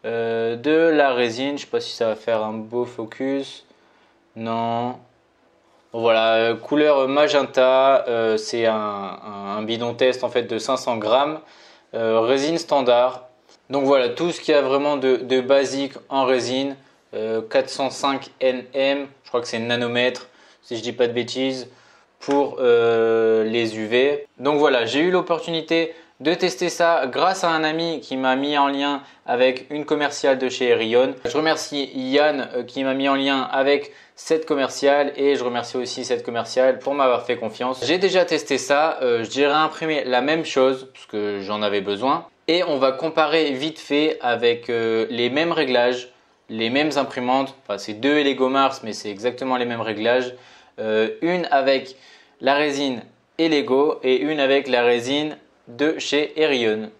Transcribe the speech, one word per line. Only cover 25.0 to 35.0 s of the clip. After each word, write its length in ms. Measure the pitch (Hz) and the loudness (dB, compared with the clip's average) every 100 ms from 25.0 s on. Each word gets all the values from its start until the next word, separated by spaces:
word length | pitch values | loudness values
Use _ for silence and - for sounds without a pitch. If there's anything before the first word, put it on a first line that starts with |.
eu 100 | 175 | 2
l'opportunité 840 | 185 170 165 170 165 156 165 165 - - _ | 0 0 -4 -2 -6 0 0 0 -8 -20 _
de 120 | 135 | -2
tester 360 | 175 180 - 175 | 0 -2 -2 -4
ça 380 | - 170 165 131 | 2 2 2 0
grâce 360 | 131 170 190 | 0 0 0
à 60 | 170 | -2
un 140 | 160 | 0
ami 360 | 156 160 165 156 | 0 -2 -4 -6
qui 160 | - | -8
m'a 200 | 131 131 | -2 0
mis 220 | 131 143 147 | 0 0 2
en 100 | 139 | 2
lien 340 | 139 143 139 - - | 0 -2 -4 -8 -16
avec 400 | - 180 - 262 - | -4 2 2 2 -8
une 120 | 151 | -10
commerciale 540 | 147 151 143 - 143 131 | -2 0 0 0 0 2
de 100 | 127 | 0
chez 220 | 127 123 | 0 2
Erion. 460 | 117 113 120 135 135 | 2 4 4 2 -2
Je 100 | - | -4
remercie 540 | 143 160 156 - 147 135 | 0 0 -2 -4 -6 -6
Yann, 560 | 135 131 139 151 139 120 | -6 0 2 2 0 -4
euh, 100 | 123 | -6
qui 220 | 117 135 | -6 -4
m'a 80 | 135 | -2
mis 160 | 135 139 | 0 0
en 60 | |
lien 260 | 139 139 135 | 0 0 -2
avec 500 | 123 135 135 143 143 - - | -2 0 2 2 -2 -18 -20
cette 300 | - - 160 | -20 -2 -2
commerciale 680 | 160 143 131 - 139 143 | 0 0 0 2 2 2